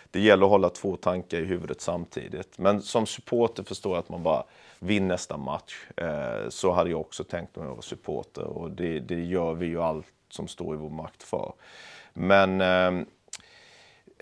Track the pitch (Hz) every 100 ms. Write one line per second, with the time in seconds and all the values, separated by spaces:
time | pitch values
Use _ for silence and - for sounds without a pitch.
0 | - 98 107 98 98 101 90 - 101 87
1 | 90 92 87 85 85 87 80 73 - 87
2 | 85 - - - 95 - 92 104 - 120
3 | 107 - - 120 117 - - 98 101 90
4 | - 85 82 73 - - - - 90 104
5 | 95 90 - 73 67 76 - - - -
6 | 82 73 64 55 53 - 95 87 85 80
7 | 78 - 85 87 82 - 78 58 - -
8 | - 69 50 - 76 78 82 - 87 78
9 | 64 85 85 90 82 82 87 82 82 78
10 | - _ _ - - - 82 76 76 78
11 | 78 - - - - - - - - -
12 | - - 92 98 95 95 92 92 92 90
13 | - _ _ - - - - - - _
14 | _ _